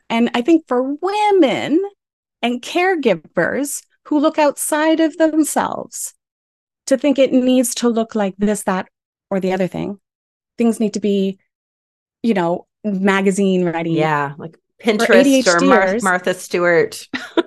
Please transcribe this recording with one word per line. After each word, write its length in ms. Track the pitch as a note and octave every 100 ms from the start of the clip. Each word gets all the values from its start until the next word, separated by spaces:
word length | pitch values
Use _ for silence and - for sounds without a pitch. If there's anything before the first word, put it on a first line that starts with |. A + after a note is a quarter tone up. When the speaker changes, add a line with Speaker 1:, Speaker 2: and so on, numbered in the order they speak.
| -
Speaker 1:
And 220 | A#3 A#3
I 80 | A#3+
think 260 | A#3+ E4 -
for 140 | B3 C4 D4
women 800 | F4+ G#4 G#4 G4 D4 B2 B2 D#4 G4+ - _ _ _ _
and 200 | A#3+ A#3+
caregivers 1200 | - E4+ F#4 F4 B3 E3+ - - - G#3+ C#4+ - - _ -
who 120 | D4
look 220 | D#4 D#4
outside 640 | D4 - - D4+ D#4 D#4+
of 160 | D#4+ D#4
themselves 960 | D#4+ D#4 C#4+ B3 G3 - - - - - _ _ _ _ _ _ -
to 120 | C4
think 220 | D4 C4+
it 140 | C4
needs 420 | B3+ B3+ B3+ B3+ -
to 140 | A#3+
look 260 | A3+ A3+ A3
like 200 | G3 F#3+
this, 260 | G#3 G3+
that, 240 | - F#3 - _ _ _ _
or 120 | G3
the 100 | F#3
other 160 | F#3 F3+
thing, 320 | E3 F3 G3+ _ _ _ _ _ -
things 220 | A#3 A3
need 140 | G#3+
to 60 | G3+
be, 380 | G#3 G3+ F#3+ F#3+ _ _ _ _ _ _ _ _
you 100 | A#3
know, 320 | G3+ E3+ F3 - _
magazine 840 | G#3+ F#3+ G3 G3 G3 F#3+ G3 F#3 F3
ready. 260 | E3 E3
Speaker 2:
Yeah, 420 | E3 D#3 D3 C#3+ D3
like 200 | D#3+ - _ _
Speaker 1:
For 100 | A#3
Speaker 2:
Pinterest 560 | G#3+ A#3 A3 C#4 C4 A3
or 180 | E3+ F#3
Mar-, 160 | -
Speaker 1:
A 40 | F#3+
D 20 |
H 40 |
Ders. 120 | G#3+
Speaker 2:
Martha 300 | G3 F3+ F#3
Stewart. 720 | F3+ - F3+ F3 E3+ - - -
<laughs> 40 | B3+ - -